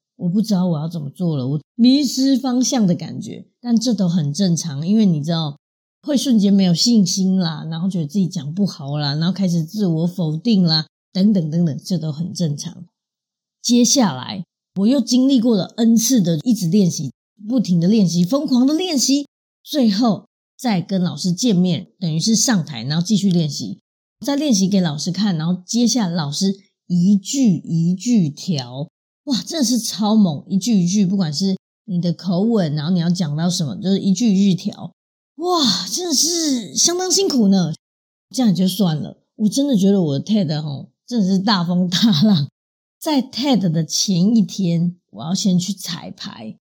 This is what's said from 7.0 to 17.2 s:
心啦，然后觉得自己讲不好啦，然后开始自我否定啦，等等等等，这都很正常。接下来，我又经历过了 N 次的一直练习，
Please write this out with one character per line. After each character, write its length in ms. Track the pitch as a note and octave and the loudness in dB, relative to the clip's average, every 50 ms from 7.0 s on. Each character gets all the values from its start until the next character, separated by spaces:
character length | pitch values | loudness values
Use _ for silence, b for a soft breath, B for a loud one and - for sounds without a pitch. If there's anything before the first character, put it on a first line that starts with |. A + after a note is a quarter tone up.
| G3 | 4
心 320 | E3+ - G3 F#3 F#3+ F#3+ F#3+ | 2 0 0 0 0 0 0
啦， 280 | F3+ D#3+ D#3+ D3+ D#3 D#3+ | 0 -2 -4 -8 -8 -8
然 80 | E3 D#3+ | -6 -4
后 80 | E3+ | -4
觉 140 | G3 F3+ F3+ | -4 -2 -4
得 60 | D#3+ | -4
自 120 | C#3+ - G#3 | -2 -2 -2
己 80 | F#3 | -2
讲 280 | D#3 - E3+ C3+ C#3+ D#3 | -2 -2 -6 -8 -6 -4
不 100 | F#3+ G3+ | -2 -2
好 320 | E3+ - - D3 C3+ C#3+ | -2 -4 -6 -8 -6 -4
啦， 180 | D3+ D3 C#3+ C#3+ | -4 -4 -2 -2
然 80 | D3+ E3 | -2 -2
后 80 | F3 F#3+ | -2 -2
开 140 | F#3+ G3+ | 0 0
始 160 | F3+ E3+ E3+ D#3 | 0 0 0 -2
自 240 | D#3+ - G#3+ G#3 | -4 -4 -2 -2
我 200 | F3+ D#3+ D#3 E3 | 0 0 0 0
否 320 | F3 F3 - F3 D#3 D3+ D#3+ | -2 -2 -2 -4 -2 -4 -2
定 240 | - A#3+ A3+ F#3+ F3+ | 0 2 2 4 4
啦， 240 | E3+ D#3+ D#3 D#3 - _ _ _ _ - | 2 2 0 -2 -6 _ _ _ _ -2
等 220 | F#3 F#3+ G#3+ A3 | 2 2 4 4
等 160 | G3 D#3+ D#3 | 2 0 0
等 160 | D3+ E3+ F3 | 0 0 0
等， 120 | E3 B2+ - - | 0 -2 -4 -6
这 140 | - F#3+ D#3 | -4 -4 -4
都 120 | D#3+ D#3+ | -4 -4
很 220 | D3 D3 E3+ F#3+ - | -6 -6 -6 -8 -4
正 240 | - F3+ D#3 C#3+ | -4 -2 -2 -4
常。 300 | C#3+ - E3+ - - F3 - _ _ _ _ _ _ _ _ _ _ _ _ _ _ | -4 -8 -12 -14 -16 -20 -20 _ _ _ _ _ _ _ _ _ _ _ _ _ _
接 240 | - - A#3+ A#3+ B3 | -2 2 2 4 4
下 300 | - - C#4+ A#3 F#3 C#3 | 4 4 2 2 2 0
来， 280 | B2+ B2 - G#2 - E3+ - _ _ _ _ - F#3+ | -4 -8 -10 -10 -10 -10 -12 _ _ _ _ -4 0
我 80 | G3 | 2
又 140 | A3 C4+ C#4+ | 2 2 2
经 280 | A3+ - B3+ B3+ B3+ C4+ | 2 2 2 2 4 4
历 120 | C#4 B3+ | 4 4
过 160 | G#3 B3+ A3+ | 4 2 2
了 180 | F#3+ E3+ - - | 2 0 -2 -2
N 200 | - - A3 A3+ | 0 2 4 4
次 260 | A3+ A3+ - C4+ A#3+ F3+ | 4 4 4 2 2 4
的 160 | E3+ E3 D3+ - | 2 0 0 0
一 100 | B3+ A3+ | 0 0
直 140 | G3 F#3 E3 | 0 0 2
练 200 | E3+ G#3+ G3 E3+ | 2 4 4 2
习， 240 | C#3+ - D#3 B2+ - _ | 0 -2 -6 -8 -10 _